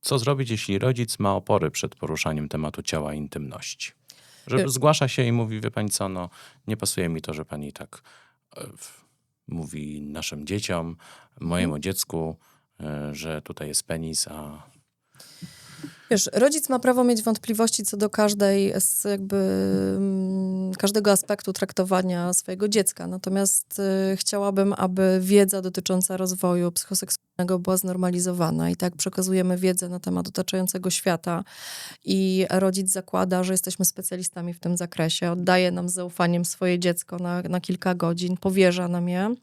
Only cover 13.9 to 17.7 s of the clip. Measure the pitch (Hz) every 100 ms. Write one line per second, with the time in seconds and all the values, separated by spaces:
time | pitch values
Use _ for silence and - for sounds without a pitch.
13.9 | 82 82 78 - 78 76 76 - _ _
14.9 | _ _ _ - - - - - - -
15.9 | - - 214 - - 269 302 - 254 254
16.9 | 247 247 233 220 214 - 214 226